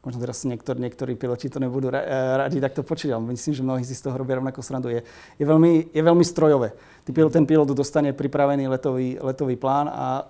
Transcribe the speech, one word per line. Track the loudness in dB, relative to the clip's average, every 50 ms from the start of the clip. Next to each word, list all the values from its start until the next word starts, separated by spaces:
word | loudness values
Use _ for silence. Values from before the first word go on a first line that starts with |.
možno | _ -10 -8 -8 -6
teraz | -8 -8 -6 -6 -6
niektor-, | -6 -6 -6 -6 -6 -4
niektorí | -4 -8 -6 -8 -6 -6 -6 -6
piloti | -4 -4 -6 -4 -6 -8 -6
to | -4
nebudú | -4 -2 -2 -2 -4 -2 -2
ra-, | -4
e, | -4 -2 -2 -2 0 0 0 0
radi | 0 0 -2 -2 -2
takto | -2 -4 -4
počuť, | -6 -6 -6 -6 -4 -4 -4
ale | -2 -4 -6 -6
myslím, | -6 -4 -4 -4
že | -2
mnohí | -2 -2 -2 -2 -4
si | -6 -8
z | -8
toho | -8 -8 -6
robia | -6 -4 -4 -4 -4
rovnako | -4 -6 -8 -8 -10
srandu, | -8 -8 -6 -6 -4
je, | -4 -6 -6 -8 -20 -20 -20 -20 -6
je | _ 2
veľmi, | 4 6 6 6 6 6 4 2 0 -2
je | 2
veľmi | 4 6 6 6 6
strojové. | 4 2 2 4 4 6 4 2 0 -4 -10 -20 -20 -20 _ _
Ty | -6 2
pil-, | 4 4 4
ten | 6 4 4
pilot | 6 6 4 4 4
dostane | 2 0 -2 0 0 0 0 0 -2
pripravený | -2 -4 -4 0 2 2 2 2 0 0 -2
letový, | -2 -2 -2 -2 -2 -2 -2 -4 -4 -6
letový | -6 -6 -4 -2 -2 -4 -4 -2
plán | -2 -2 0 0 -2 -2 -4
a | -6 -6 -4 -4 -6 -6 -10